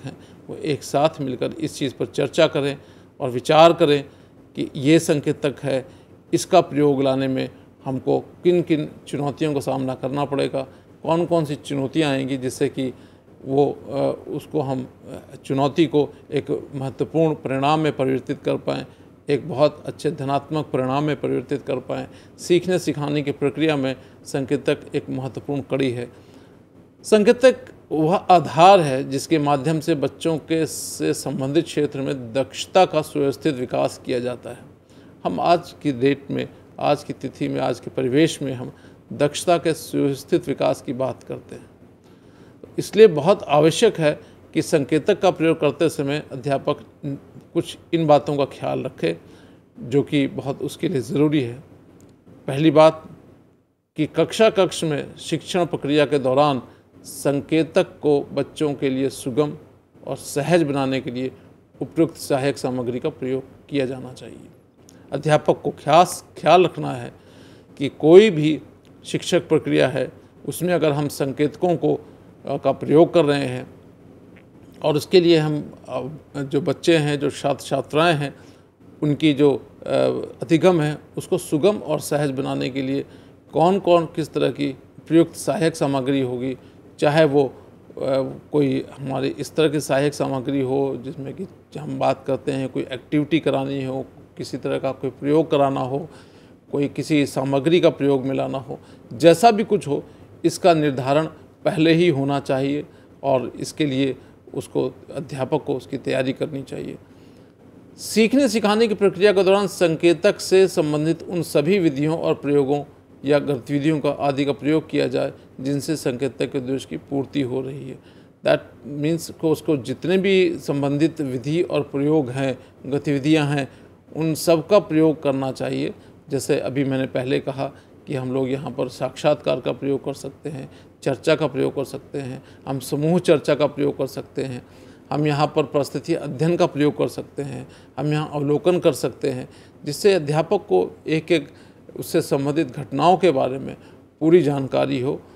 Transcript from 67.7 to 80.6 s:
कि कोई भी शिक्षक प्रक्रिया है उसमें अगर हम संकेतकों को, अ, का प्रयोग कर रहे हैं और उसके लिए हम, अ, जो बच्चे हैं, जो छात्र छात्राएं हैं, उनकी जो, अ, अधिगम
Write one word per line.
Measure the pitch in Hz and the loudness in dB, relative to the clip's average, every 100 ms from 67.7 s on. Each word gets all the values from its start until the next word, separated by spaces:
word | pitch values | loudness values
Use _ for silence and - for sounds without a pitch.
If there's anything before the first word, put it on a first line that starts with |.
| - | -8
कि | 139 | -6
कोई | - 147 180 220 | 0 8 10 10
भी | 156 151 143 - - - - - | 6 0 -2 -6 -20 -20 -20 -8
शिक्षक | 160 - 175 170 | -6 0 -2 2
प्रक्रिया | 156 143 151 135 | 0 2 2 2
है | 131 131 - - - - | 0 -6 -10 -20 -16 -12
उसमें | - 175 | -4 -2
अगर | 170 156 | 0 0
हम | 143 143 | 0 -2
संकेतकों | - 139 123 147 - 180 170 | -4 -4 -2 -2 0 -2 0
को, | 151 143 - - - - - | 0 -2 -6 -20 -20 -14 -8
अ, | 139 | -4
का | 135 | -2
प्रयोग | 131 123 143 175 | -2 4 6 6
कर | 175 147 | 6 2
रहे | 143 135 | 2 -2
हैं | 127 - - - - - - - - - - - - | -6 -12 -18 -20 -20 -20 -20 -20 -20 -20 -20 -20 -4
और | 151 147 | -2 0
उसके | - 185 | 2 4
लिए | 170 165 | 6 4
हम, | 151 151 - - - | 2 -2 -6 -14 -10
अ, | 127 127 151 - 143 | -10 -8 -12 -12 -10
जो | 135 143 | -4 -2
बच्चे | 135 135 - 165 | -2 -2 2 2
हैं, | 147 147 | 2 -2
जो | 139 | -4
छात्र | - 143 135 - | -2 -4 -4 -4
छात्राएं | 135 - 147 170 147 | -4 -2 0 2 2
हैं, | 143 - - - _ _ - - | -2 -8 -20 -20 _ _ -20 -4
उनकी | 151 143 160 | -2 2 2
जो, | 139 147 127 - - | 4 4 2 -4 -12
अ, | - 135 131 127 - - | -2 0 2 0 -6 -10
अधिगम | 117 160 | 0 2